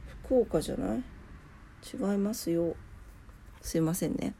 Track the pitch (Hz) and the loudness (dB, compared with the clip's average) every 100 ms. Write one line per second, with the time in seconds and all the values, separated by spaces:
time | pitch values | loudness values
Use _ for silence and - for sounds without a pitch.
0 | - - - 262 220 165 - - 180 226 | -12 -10 4 6 6 4 2 0 0 0
1 | - - - - - - - - - 262 | -4 -10 -16 -16 -18 -18 -18 -18 -10 -2
2 | 196 202 202 240 - 170 170 - - - | 2 2 2 0 0 2 2 0 -8 -16
3 | - - - - - - - 165 160 175 | -16 -18 -18 -18 -18 -12 -2 4 4 4
4 | 170 - - | 2 2 -2